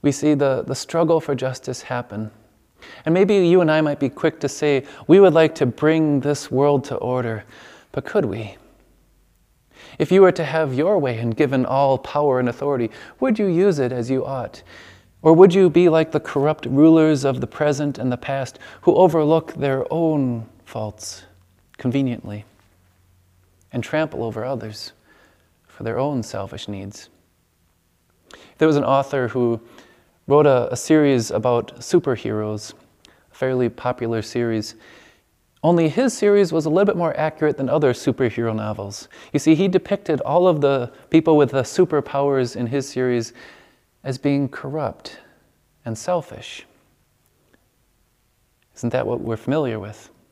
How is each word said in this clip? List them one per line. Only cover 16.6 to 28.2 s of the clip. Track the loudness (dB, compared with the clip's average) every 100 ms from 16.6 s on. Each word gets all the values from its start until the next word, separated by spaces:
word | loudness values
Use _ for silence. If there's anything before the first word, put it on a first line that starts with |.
| -2
rulers | 4 6 8 4 2 0
of | -2
the | -6
present | -2 -2 0 -4 -4
and | -4
the | -4
past | -6 -8 -8 -14 -20 -2
who | 2 4
overlook | 4 4 2 2 0 -6
their | -4 -2 -4
own | -2 0 0 -2 -4 -10 _
faults | -14 -10 -10 -12 -18 -18 -20 _ _ _ _ _
conveniently | -4 -2 -4 -6 -10 -14 -16 _ _ _ _ _ _ _ _ _ _ _ _
and | -10
trample | -6 -4 -4 -6
over | -8 -6 -8
others | -8 -10 -14 -18 _ _ _ _ _ _ _ _
for | -12
their | -8 -6
own | -4 -6
selfish | -8 -10 -12 -12 -14
needs? | -12 -14 -18 -20 _ _ _ _ _ _ _ _ _ _ _